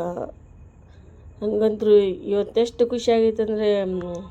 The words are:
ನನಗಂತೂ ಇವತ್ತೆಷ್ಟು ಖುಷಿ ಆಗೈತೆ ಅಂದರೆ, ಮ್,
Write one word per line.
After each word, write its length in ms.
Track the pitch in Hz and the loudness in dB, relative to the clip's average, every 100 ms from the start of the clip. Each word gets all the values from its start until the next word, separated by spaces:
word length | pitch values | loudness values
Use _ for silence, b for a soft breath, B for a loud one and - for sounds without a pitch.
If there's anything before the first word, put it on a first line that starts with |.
| 175 175 - - - - - - - b b b b - | -4 -6 -10 -14 -20 -20 -20 -20 -20 b b b b -8
ನನಗಂತೂ 480 | 214 208 220 208 214 208 196 - 202 | -4 0 0 0 4 6 4 -2 -4
ಇವತ್ತೆಷ್ಟು 540 | 202 202 226 233 - 233 | -2 0 0 0 0 -2
ಖುಷಿ 260 | 240 240 | 0 2
ಆಗೈತೆ 300 | 226 226 220 | 2 2 0
ಅಂದರೆ, 420 | 220 214 208 202 | -2 0 0 0
ಮ್, 160 | 190 185 180 175 196 | 0 -4 -6 -10 -8